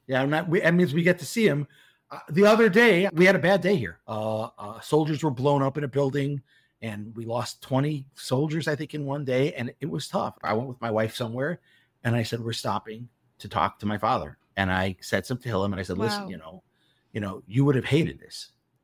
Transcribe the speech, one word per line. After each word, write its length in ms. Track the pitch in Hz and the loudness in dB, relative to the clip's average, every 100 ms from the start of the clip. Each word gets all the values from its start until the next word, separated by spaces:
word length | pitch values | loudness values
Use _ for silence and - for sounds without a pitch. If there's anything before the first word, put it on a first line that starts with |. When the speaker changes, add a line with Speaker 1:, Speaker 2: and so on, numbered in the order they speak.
| - | -4
Speaker 1:
Yeah, 140 | 127 | 0
I'm 80 | 139 | 0
not, 200 | 156 175 | 0 0
we, 100 | 185 | 2
that 140 | 160 | 4
means 200 | 175 165 | 4 4
we 100 | 151 | 2
get 160 | 170 180 | 2 0
to 60 | 135 | -2
see 220 | 233 202 | 2 2
him. 200 | 143 139 _ _ _ - | 2 -4 _ _ _ -18
Uh, 80 | 143 - | -16 -2
the 160 | 151 208 | 4 6
other 220 | 220 220 | 8 6
day, 420 | 190 233 175 190 | 6 6 6 4
we 120 | 156 180 | 4 6
had 100 | 175 | 6
a 40 | |
bad 220 | 165 196 | 4 4
day 160 | 175 185 | 2 0
here. 220 | 92 - - | -2 -8 -8
Uh, 420 | 110 110 110 117 - | -4 -2 -2 -4 -10
uh, 200 | 101 110 | -14 -12
soldiers 420 | - 151 156 151 | 0 0 2 -2
were 80 | 156 | -2
blown 320 | 123 143 143 | 0 2 2
up 140 | 135 147 | 2 -2
in 80 | 143 | -4
a 20 | |
building, 540 | 139 135 139 139 143 - _ _ _ | -2 0 0 -2 -4 -10 _ _ _
and 340 | 113 104 107 113 | -10 -10 -10 -10
we 100 | 113 | -6
lost 360 | 120 110 - | -4 -6 -10
twenty 440 | - 131 147 147 - - | -4 -2 0 -4 -10 -12
soldiers, 520 | - 127 151 160 156 | -4 -2 0 -2 -2
I 80 | 147 | -4
think, 180 | - | -6
in 120 | 151 139 | -8 -6
one 200 | 147 131 | -6 -2
day, 280 | 127 147 | 0 0
and 200 | 135 123 - | -2 -8 -8
it 100 | 160 | -8
was 180 | 160 - | -6 -4
tough. 300 | 196 147 - | -4 -6 -6
I 100 | - | -2
went 140 | 110 135 | -2 -2
with 140 | 123 | -6
my 100 | 117 | -2
wife 240 | 107 110 - | 0 -2 -4
somewhere, 460 | 113 120 147 175 _ _ _ _ | -6 -4 -4 -6 _ _ _ _
and 120 | 117 117 | 0 0
I 80 | |
said, 180 | 107 120 | 0 -4
"We're 120 | 117 | -6
stopping 560 | 113 117 101 113 110 123 _ _ - | -6 -4 -4 -6 -16 -16 _ _ -18
to 80 | - | -4
talk 300 | 107 98 - | 0 0 0
to 60 | 104 | -4
my 120 | 104 | 0
father." 400 | 110 120 73 - _ - | 0 0 -4 -14 _ -2
And 140 | 95 | 0
I 260 | 92 98 92 | 2 -2 -4
said 240 | - 101 - | -4 -4 -2
something 260 | 127 123 | -6 -2
to 120 | 98 | -2
him, 100 | 101 | -2
and 60 | 95 | -2
I 40 | |
said, 140 | 92 90 | -4 -2
"Listen, 260 | 220 208 | -2 -4
Speaker 2:
Wow. 60 | 196 | -8
Speaker 1:
you 80 | 82 | -14
know, 260 | 80 190 _ _ _ _ _ | -16 -20 _ _ _ _ _
you 80 | 113 | -8
know, 200 | 101 95 - | -6 -8 -4
you 180 | 117 139 | 2 2
would 100 | 131 | 2
have 100 | - | 2
hated 340 | 147 98 - | 0 0 -6
this," 300 | - - - _ _ _ | -16 -18 -18 _ _ _